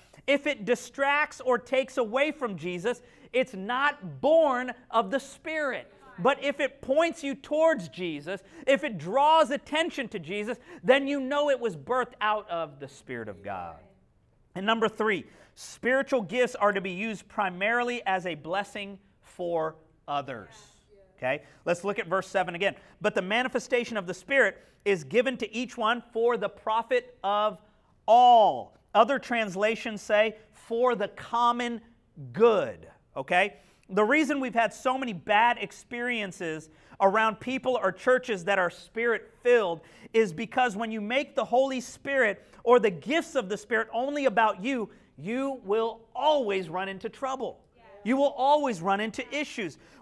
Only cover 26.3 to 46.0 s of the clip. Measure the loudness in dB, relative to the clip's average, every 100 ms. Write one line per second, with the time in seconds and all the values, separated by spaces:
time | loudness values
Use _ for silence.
26.3 | 0 -2 -6 -4 -2 0 -2 -2 -6 -2
27.3 | 2 0 -2 _ _ _ _ 4 8 10
28.3 | 10 8 4 -6 _ _ 4 4 2 -2
29.3 | -2 -2 0 0 0 -6 -8 0 2 2
30.3 | -2 _ -20 -6 0 2 2 -4 -8 -4
31.3 | 2 2 2 -2 -6 -12 _ _ -18 -8
32.3 | 4 6 6 0 -6 -18 -20 _ -10 0
33.3 | 2 2 -2 _ _ -4 0 2 2 2
34.3 | -2 -2 0 -2 -2 -4 -2 -4 -6 0
35.3 | 2 2 0 -6 -12 -12 -6 -4 -4 -6
36.3 | -8 -8 -8 -12 -20 -16 2 2 4 2
37.3 | -2 -6 -4 -2 0 0 0 2 2 2
38.3 | -4 0 0 0 -4 -12 -4 -2 -2 -6
39.3 | _ 4 4 4 -4 -10 -20 -2 2 2
40.3 | -2 -4 0 0 0 -6 -6 -2 -2 -2
41.3 | -4 0 2 2 -2 -8 -10 -2 2 2
42.3 | 0 -10 -4 4 6 4 -2 -2 -2 -2
43.3 | -4 -4 -6 -2 -2 -2 -4 -4 0 0
44.3 | 4 2 2 -4 -4 -6 -12 _ -12 -6
45.3 | -4 -4 -6 -2 0 -2 -6